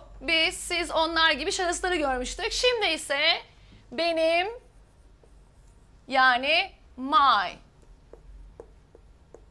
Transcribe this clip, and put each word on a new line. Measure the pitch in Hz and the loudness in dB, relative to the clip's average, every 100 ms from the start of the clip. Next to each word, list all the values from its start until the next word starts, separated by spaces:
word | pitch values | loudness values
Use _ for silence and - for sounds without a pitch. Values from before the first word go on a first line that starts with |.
| - - | -8 -10
biz, | 262 320 330 359 | -2 0 0 -2
siz, | - 339 349 | -6 -4 -2
onlar | 311 320 330 320 | 0 0 2 2
gibi | 294 311 | 2 -2
şahısları | 381 349 349 370 359 | -2 -2 -2 -2 -2
görmüştük. | 285 254 247 - 415 | -2 -4 -6 -6 -6
Şimdi | - 494 480 392 | 0 0 2 0
ise | 311 - 277 320 392 - _ - - - | -2 -4 0 0 0 -6 _ -20 -20 -12
benim, | 247 339 330 320 339 381 480 - - - _ - _ _ - _ - - - - - - | -4 -2 0 2 0 -2 -8 -18 -20 -20 _ -20 _ _ -20 _ -20 -20 -20 -20 -20 -2
yani | 262 262 247 277 330 381 - - - | 4 4 4 2 0 0 -8 -20 -12
my, | 262 302 277 214 180 - - _ - - - - - - - - - - _ - - _ _ - - | 0 4 6 4 0 -8 -20 _ -20 -20 -20 -20 -20 -20 -20 -20 -20 -20 _ -20 -20 _ _ -20 -20